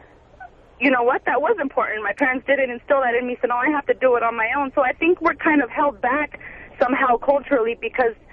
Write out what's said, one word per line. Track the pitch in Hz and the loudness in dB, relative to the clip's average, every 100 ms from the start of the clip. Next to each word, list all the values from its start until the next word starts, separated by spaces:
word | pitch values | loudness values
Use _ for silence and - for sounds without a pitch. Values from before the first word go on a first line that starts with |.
| - - - - - - - - | -20 -20 -20 -20 -20 -20 -20 -2
you | 262 | 0
know | 254 | 2
what, | 240 330 - | 2 0 -2
that | 247 | 0
was | 311 427 | 0 0
important. | 269 - 214 214 | -2 -2 -2 -4
My | 202 | -6
parents | 202 277 262 262 | -2 -2 0 0
didn't | 277 254 | 0 0
instill | 240 - 277 | -4 0 2
that | 247 | 2
in | 240 247 | 0 -2
me, | 247 | -2
so | 240 | -2
now | 247 | 0
I | 269 | 0
have | 294 269 | 0 -2
to | |
do | 247 262 240 | 0 2 2
it | |
on | 226 233 | 0 -2
my | 226 269 | -2 -2
own. | 269 | -2
So | 294 | 0
I | 262 | 0
think | - 330 359 | 2 0 2
we're | 330 | 0
kind | 302 320 294 | 0 2 2
of | 247 | 0
held | - 294 202 | 0 -2 0
back | - 196 196 - - - - - | -2 -2 -4 -10 -18 -20 -10 -2
somehow | 247 262 262 233 | 0 2 2 2
culturally | - 285 262 269 226 233 | 2 0 2 0 0 -2
because | 226 - 240 220 - | -4 -2 -2 -2 -14